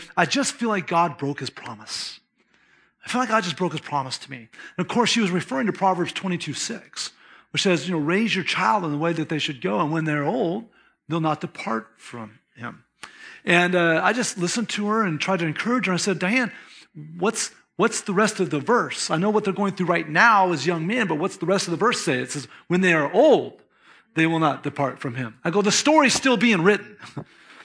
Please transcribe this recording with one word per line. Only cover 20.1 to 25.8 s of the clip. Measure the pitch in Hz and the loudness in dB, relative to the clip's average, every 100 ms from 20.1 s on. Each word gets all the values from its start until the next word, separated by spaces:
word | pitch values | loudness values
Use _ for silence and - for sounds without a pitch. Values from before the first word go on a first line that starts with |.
| 160 233 208 185 | 4 6 6 4
as | 160 147 | 2 -2
young | 170 165 | -2 -2
men, | 247 202 | -2 -2
but | 156 | -2
what's | 185 - | -4 -4
the | 170 | 0
rest | 196 180 | 0 0
of | |
the | 160 | 0
verse | 202 - | 0 0
say?" | - 127 | -2 -2
It | 127 | -4
says, | 147 123 - - | -8 -12 -16 -2
"When | 175 | 2
they | 185 | 4
are | 160 143 | 2 2
old, | 185 302 202 123 - _ _ _ - _ - | 6 6 6 2 -10 _ _ _ -20 _ 0
they | 160 | 2
will | 165 | 2
not | 156 131 | 2 0
depart | 147 143 139 127 | -4 -2 -2 -2
from | 139 123 | -6 -6
him." | 117 - | -8 -6
I | 175 | -2
go, | 185 | 2
"The | 202 | 2
story's | - | 2